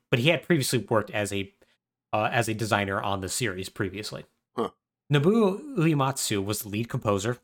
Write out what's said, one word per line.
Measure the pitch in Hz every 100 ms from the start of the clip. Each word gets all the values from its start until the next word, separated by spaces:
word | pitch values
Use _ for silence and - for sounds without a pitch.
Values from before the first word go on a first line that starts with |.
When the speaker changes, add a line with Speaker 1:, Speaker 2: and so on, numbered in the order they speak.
| _
Speaker 1:
but | 123
he | 139
had | 165
previously | - 170 131 123
worked | 104 113 -
as | 107 101
a, | 98 95 _ _ _ _ _ _
uh, | 107 110
as | 123 113
a |
designer | 110 110 104 98 98
on | 104 98
the | 92
series | - 117 92 92
previously. | - 98 98 104 - - _ _ -
Speaker 2:
Huh. | 110 - _ _ -
Speaker 1:
Nobuo | 143 151 226 202 196 294 254
Uematsu | 160 147 135 131 - 104
was | 98 107
the | 107
lead | 104 120
composer, | 131 110 101 104 123